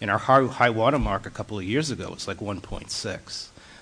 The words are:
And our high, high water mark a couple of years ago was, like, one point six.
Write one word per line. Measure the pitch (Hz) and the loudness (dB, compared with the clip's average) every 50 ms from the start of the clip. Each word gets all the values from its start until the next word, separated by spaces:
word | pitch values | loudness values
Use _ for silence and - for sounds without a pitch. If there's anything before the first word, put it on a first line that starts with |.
And | 110 101 | 0 2
our | 98 107 | 2 2
high, | - - 131 135 131 | 6 6 6 6 6
high | 117 - - 123 123 | 4 2 4 4 4
water | 113 110 110 127 147 139 | 4 4 4 4 4 2
mark | 113 107 98 95 - | 2 0 -2 -2 -4
a | 95 | -6
couple | - - 104 - 107 104 | -8 -8 -8 -6 -6 -6
of | 92 | -2
years | 95 113 143 160 151 | -2 0 0 0 -2
ago | 117 90 92 90 | -4 -6 -8 -8
was, | 87 - - - | -8 -8 -8 -8
like, | 95 - | -8 -6
one | 107 101 101 92 | -6 -6 -6 -6
point | 98 - 98 95 - - | -8 -8 -10 -10 -8 -10
six. | - - - 107 87 - - - - - - - - - - - - - | -8 -8 -6 -6 -8 -8 -10 -12 -12 -12 -12 -14 -18 -20 -20 -20 -20 -20